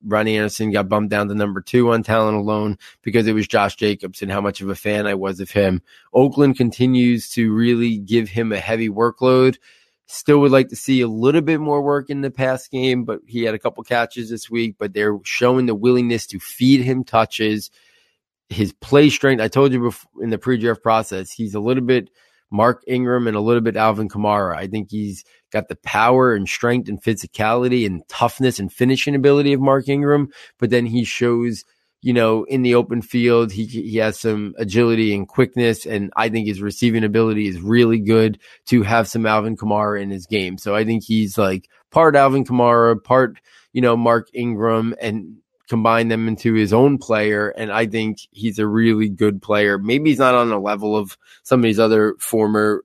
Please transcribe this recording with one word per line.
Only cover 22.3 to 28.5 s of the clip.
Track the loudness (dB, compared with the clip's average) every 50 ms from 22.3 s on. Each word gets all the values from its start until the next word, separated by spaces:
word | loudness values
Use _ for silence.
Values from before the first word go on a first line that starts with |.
| _ _ _ _
Mark | 0 2 2 2 2 0 _
Ingram | -6 -4 -2 -2 0 0 0 -2
and | -2 -2
a | -2
little | 0 0 0 2
bit | 0 -2 -2
Alvin | 0 0 0 0 -2 -6 -6
Kamara. | -6 -4 -2 0 0 0 0 -2 -4
I | -8 -8
think | -8 -8 -8 -8 -8
he's | -8 -8 -8 -8 -10 -12 -18 _ _ _ _ _
got | -6 -6 -6 -8
the | -12
power | -12 _ -4 0 2 2 4 4 4 4 2 2
and | 0 -2 -6
strength | -6 -4 -2 -2 -2 -2 -4 -6
and | -10 -6
physicality | -4 -4 -4 -4 -8 -10 -6 -4 -2 0 0 0 0 0 0 0 0
and | -2 -4 -8 -10 -14
toughness | -4 -2 -2 -2 0 0 -2 -2